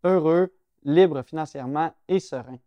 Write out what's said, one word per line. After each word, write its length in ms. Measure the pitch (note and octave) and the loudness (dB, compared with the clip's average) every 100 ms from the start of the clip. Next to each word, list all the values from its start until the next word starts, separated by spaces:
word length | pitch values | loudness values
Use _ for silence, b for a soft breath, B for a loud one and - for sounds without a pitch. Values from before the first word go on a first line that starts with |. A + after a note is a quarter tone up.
| F3 | 2
heureux, 480 | F#3 D#3+ E3+ F#3 _ _ _ | 2 2 2 0 _ _ _
libre 380 | C#3 D#3 F#3 C#3+ | 0 4 4 2
financièrement 680 | B2 D#3+ D#3 C#3+ B2+ D3 E3 _ - | -8 -10 -10 -10 -8 -4 -6 _ -4
et 120 | F#3 | -4
serein. 360 | - C3 A#2+ C3 | -4 -12 -12 -20